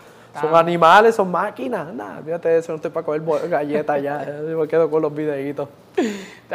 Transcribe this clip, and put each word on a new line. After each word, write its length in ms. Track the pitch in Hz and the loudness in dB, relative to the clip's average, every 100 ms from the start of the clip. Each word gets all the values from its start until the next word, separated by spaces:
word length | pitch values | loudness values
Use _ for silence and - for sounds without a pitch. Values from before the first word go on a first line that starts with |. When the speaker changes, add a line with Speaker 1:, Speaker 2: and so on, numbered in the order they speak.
| - - - 143 | -20 -20 -18 -6
Speaker 1:
Son 100 | 151 165 | 4 4
Speaker 2:
Ah. 40 | |
Speaker 1:
animales, 540 | 165 170 165 190 226 226 | 4 4 8 8 8 4
son 140 | 190 | 0
máquinas. 640 | 175 202 202 254 214 151 | -2 -4 -6 -6 -6 -8
Nah, 260 | 226 208 165 | -12 -12 -12
fíjate 260 | 151 170 165 | -8 -4 2
de 80 | 165 | 2
eso, 120 | 165 | 0
no 60 | 160 | -8
estoy 120 | 165 | -6
pa' 140 | 165 | -6
coger 180 | 160 151 | -4 -4
bo-, 160 | 160 147 160 | -2 -2 0
galletas 540 | 160 147 151 151 147 | -2 0 -2 -2 -2
ya, 240 | 139 143 143 | -2 -6 -8
<laughs> 240 | 147 156 | -8 -6
yo 80 | 160 | -4
me 80 | 156 | 0
quedo 220 | 160 160 | 2 2
con 120 | 156 | 2
los 120 | 156 | -2
videitos. 540 | 147 151 139 139 143 143 - - - 240 202 190 - _ | -2 -4 -4 -6 -8 -10 -12 -8 -4 -4 -4 -14 -20 _